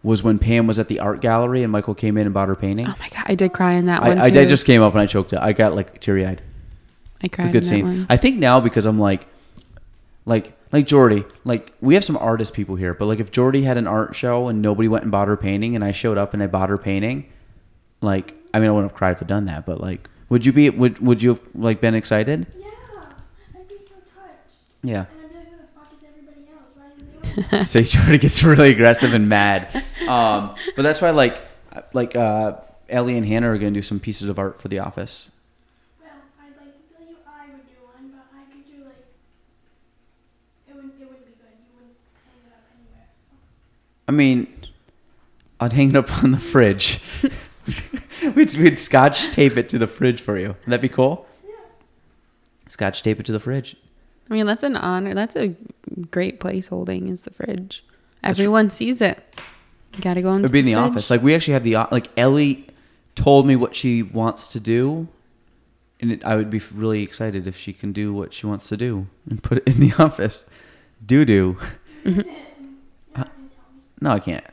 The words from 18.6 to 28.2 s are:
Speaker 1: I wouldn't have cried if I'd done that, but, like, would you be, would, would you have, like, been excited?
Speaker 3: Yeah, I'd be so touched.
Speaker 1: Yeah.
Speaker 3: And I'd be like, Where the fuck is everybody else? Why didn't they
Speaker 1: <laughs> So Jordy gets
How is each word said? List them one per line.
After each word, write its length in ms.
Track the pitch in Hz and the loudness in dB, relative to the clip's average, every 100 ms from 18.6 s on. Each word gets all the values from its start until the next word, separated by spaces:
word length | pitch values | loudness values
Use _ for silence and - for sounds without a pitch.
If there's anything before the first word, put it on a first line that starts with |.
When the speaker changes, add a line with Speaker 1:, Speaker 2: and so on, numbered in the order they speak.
| 110 | 2
Speaker 1:
I 40 | |
wouldn't 180 | 104 98 | 2 -2
have 80 | - | -2
cried 140 | 95 | -2
if 100 | 90 | -2
I'd 60 | 85 | -4
done 180 | 101 95 | -4 -4
that, 180 | 78 | -8
but, 160 | 87 82 | -10 -10
like, 300 | 92 92 - _ - | -8 -10 -16 _ -2
would 160 | 120 | 0
you 80 | 127 | 2
be, 160 | 135 147 | 4 4
would, 300 | - 123 - | 4 0 2
would 240 | 123 117 | 0 2
you 80 | 120 | 2
have, 100 | 120 - | 0 -6
like, 260 | - 113 107 | -4 -4 0
been 140 | 113 | 0
excited? 520 | 110 - 107 110 156 175 359 | 0 0 0 0 -4 -8 -14
Speaker 3:
Yeah, 80 | 403 453 494 415 - - - - - 370 | -20 -20 -20 -20 -20 -20 -20 -20 -20 -20
I'd 100 | 392 | -20
be 80 | 403 | -20
so 180 | - | -20
touched. 400 | 381 _ _ 370 - _ _ _ _ | -20 _ _ -20 -20 _ _ _ _
Speaker 1:
Yeah. 240 | 127 104 95 | -8 -8 -8
Speaker 3:
And 180 | - | -16
I'd 60 | - | -20
be 60 | 330 | -20
like, 80 | 330 | -20
Where 100 | 330 | -20
the 80 | 277 | -20
fuck 180 | 285 302 | _ -20
is 100 | 294 302 | -20 -20
everybody 420 | 294 285 285 285 | -20 -20 -20 -20
else? 140 | 302 _ | -20 _
Why 640 | 277 285 285 - - - - | _ -20 -20 -20 -14 -10 -8
didn't 140 | 190 | -4
they 140 | 202 | -4
Speaker 1:
<laughs> 20 | 180 | 2
So 160 | 117 | 2
Jordy 360 | 113 - - | 4 4 4
gets 240 | 151 | 4